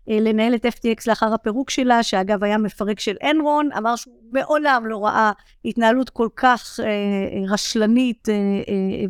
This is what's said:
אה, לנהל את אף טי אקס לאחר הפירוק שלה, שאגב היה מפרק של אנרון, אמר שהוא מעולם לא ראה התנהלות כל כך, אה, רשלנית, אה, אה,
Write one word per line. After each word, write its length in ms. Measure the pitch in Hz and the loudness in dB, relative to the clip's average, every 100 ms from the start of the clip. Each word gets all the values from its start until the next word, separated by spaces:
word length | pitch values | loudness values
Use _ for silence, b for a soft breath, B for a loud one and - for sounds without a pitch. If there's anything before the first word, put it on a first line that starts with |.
| - | -2
אה, 100 | 214 | 0
לנהל 340 | 220 214 226 | 2 2 2
את 120 | 240 240 | 2 -2
אף 120 | - | -2
טי 140 | 233 | -2
אקס 140 | 220 233 | -2 0
לאחר 280 | 208 220 | 0 2
הפירוק 360 | 220 220 220 269 | 0 -2 -4 -4
שלה, 320 | - 247 233 | -2 2 4
שאגב 420 | 233 196 190 208 | 2 0 0 0
היה 140 | 202 214 | 0 0
מפרק 420 | 208 - 208 208 | -2 -4 -4 -4
של 160 | - 190 277 | -4 -4 0
אנרון, 420 | 311 294 294 294 208 | 2 2 2 0 -2
אמר 180 | 226 233 | -2 -4
שהוא 180 | 254 240 226 | -8 -20 -6
מעולם 540 | 262 - 302 294 254 226 | -4 0 0 2 0 0
לא 180 | 220 | -2
ראה 280 | 208 - 220 196 b b | 0 2 0 0 b b
התנהלות 460 | 233 226 226 254 254 | -6 2 2 2 0
כל 180 | - 226 - | -2 -4 2
כך, 440 | 254 240 - - | 2 2 -4 -6
אה, 720 | 220 208 202 196 196 - 190 | -4 -2 0 -2 -4 -4 -2
רשלנית, 760 | 202 - 226 214 240 254 220 - | -2 -2 0 2 4 2 -2 -2
אה, 60 | |
אה, 680 | 208 202 196 - 202 190 - | 0 0 -2 -2 -2 -2 -4